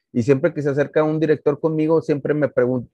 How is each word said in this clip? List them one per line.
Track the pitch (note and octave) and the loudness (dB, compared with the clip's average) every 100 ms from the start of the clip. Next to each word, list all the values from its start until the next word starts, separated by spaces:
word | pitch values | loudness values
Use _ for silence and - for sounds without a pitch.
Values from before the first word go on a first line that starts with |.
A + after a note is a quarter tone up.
| _ | _
y | B2 | -2
siempre | A#2 C3+ E3+ | 2 2 0
que | D#3+ | -2
se | C#3+ | -2
acerca | C#3 C#3 D3+ | -2 0 0
un | D#3 D#3 | 0 0
director | D#3 D3 - C#3+ | 0 0 0 -2
conmigo, | E3 D#3 D#3 D#3+ | -2 0 0 0
siempre | D#3 C#3+ - | 0 -2 -2
me | D3+ C#3 | -2 -2
pregun-, | - B2 B2+ A#2 | 0 0 0 -6